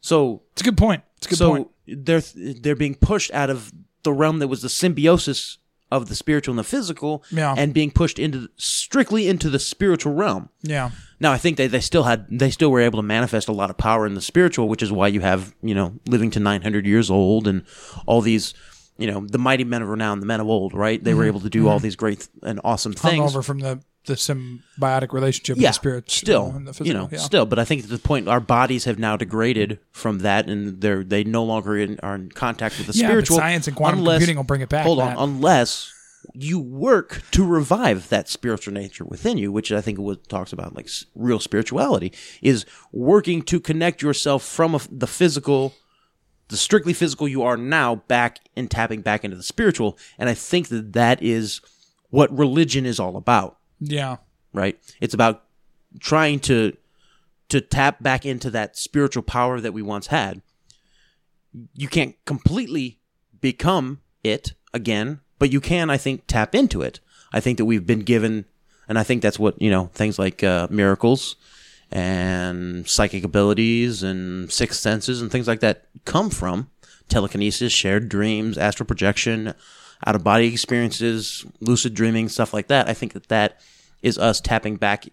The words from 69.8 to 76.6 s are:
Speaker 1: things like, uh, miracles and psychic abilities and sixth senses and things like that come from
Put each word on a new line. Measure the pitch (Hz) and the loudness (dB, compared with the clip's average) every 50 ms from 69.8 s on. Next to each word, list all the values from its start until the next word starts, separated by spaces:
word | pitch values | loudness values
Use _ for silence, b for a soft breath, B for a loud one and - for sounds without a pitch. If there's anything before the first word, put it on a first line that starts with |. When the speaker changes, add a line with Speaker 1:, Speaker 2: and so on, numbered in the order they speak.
| 92 87 _ | 0 -2 _
Speaker 1:
things | - 107 107 101 - | -2 -2 -2 0 0
like, | 95 95 - - - | -2 -2 -2 0 0
uh, | 98 90 87 87 90 | 2 2 2 0 0
miracles | - 104 101 98 98 - - 117 127 135 - - - b b b b b b b b b b b | 0 2 4 4 4 4 4 2 2 2 0 -8 -12 b b b b b b b b b b b
and | - 98 90 92 95 90 90 92 92 90 90 90 90 90 90 90 87 90 87 - | -6 -4 -2 -2 -2 0 0 -2 -2 -2 -4 -4 -6 -6 -8 -8 -8 -8 -4 -2
psychic | - - 107 98 - 98 87 | 0 2 2 0 0 -4 -6
abilities | 90 80 104 101 101 104 110 113 113 117 117 117 120 117 98 95 | 0 2 4 4 4 4 4 2 2 2 2 0 -2 -2 -4 -4
and | 95 95 92 92 92 90 92 92 82 | -4 -4 -4 -6 -8 -8 -8 -8 -6
sixth | - - 123 110 - - | -2 -2 -2 -2 -2 -2
senses | - 110 107 110 - - 127 120 120 | -2 0 -2 0 -2 -4 -6 -4 -6
and | 107 | -4
things | - 127 120 | -4 -2 0
like | 120 113 107 | 0 0 2
that | - 110 - - _ _ _ - _ | 2 0 0 0 _ _ _ -16 _
come | - - 165 208 214 | -2 0 0 0 0
from | - - - 92 90 95 | -4 -4 -4 -4 -4 -4